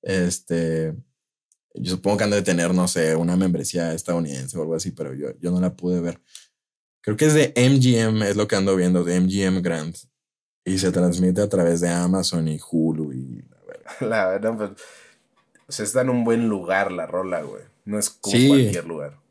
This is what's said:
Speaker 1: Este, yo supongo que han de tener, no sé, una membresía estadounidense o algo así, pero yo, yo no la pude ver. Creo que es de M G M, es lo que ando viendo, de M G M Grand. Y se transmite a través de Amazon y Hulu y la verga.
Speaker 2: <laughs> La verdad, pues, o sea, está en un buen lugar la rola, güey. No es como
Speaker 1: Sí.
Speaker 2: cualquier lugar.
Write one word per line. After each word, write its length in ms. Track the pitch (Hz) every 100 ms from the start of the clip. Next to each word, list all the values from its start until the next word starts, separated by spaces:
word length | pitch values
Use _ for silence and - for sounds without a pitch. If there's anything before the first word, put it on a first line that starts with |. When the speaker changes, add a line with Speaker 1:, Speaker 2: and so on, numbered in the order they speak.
Speaker 1:
Este, 920 | - 95 87 - - 85 82 80 80 80 - _ _ _ _ _ _
yo 160 | - 85
supongo 260 | 90 98 101
que 60 |
han 80 | 104
de 100 | 104
tener, 320 | 95 87 85
no 140 | 92 90
sé, 280 | 90 80
una 220 | 80 85 90
membresía 560 | 92 82 69 87 82
estadounidense 640 | 80 - 85 78 67 65 67
o 60 |
algo 100 | 80
así, 160 | 80 90
pero 240 | - 73
yo, 140 | 67 71 -
yo 120 | 87
no 100 | 90
la 140 | 92
pude 260 | 90 90 90
ver. 180 | 85 85 _ - _ _ _ _ _ _
Creo 140 | -
que 100 | 107
es 100 | 156
de 180 | 151 143
M 220 | 120 127 139
G 180 | 127
M, 320 | 117 113 110 101
es 80 |
lo 120 | 101 104
que 80 |
ando 200 | 101 98
viendo, 280 | 95 90 90
de 140 | 85 90
M 100 | 92
G 160 | 98
M 180 | 95 92
Grand. 340 | 87 82 80 - - _ _ _ _ _
Y 140 | 92 95
se 120 | 92
transmite 500 | 90 90 87 92 92
a 60 | 104
través 320 | 92 85 85
de 100 | 87
Amazon 580 | 87 90 92 90 85 80
y 120 | 76
Hulu 540 | - 82 80 78 73
y 320 | 65 65 58 -
la 100 | _ -
verga. 240 | - -
Speaker 2:
<laughs> 40 | - 117
La 200 | 113 95
verdad, 280 | 98 110 113
pues, 140 | 104 98 - - - _ _ _ _ _ _
o 40 |
sea, 140 | -
está 160 | 104 123
en 80 | 131
un 140 | 123
buen 260 | 117 117 113
lugar 420 | 98 87 95 98
la 140 | 87
rola, 380 | 78 90 92 87
güey. 180 | 71 52 - _
No 140 | 104 104
es 100 | -
como 260 | - -
Speaker 1:
Sí. 120 | 120 131
Speaker 2:
cualquier 380 | 139 113 90
lugar. 340 | 82 78 71 - _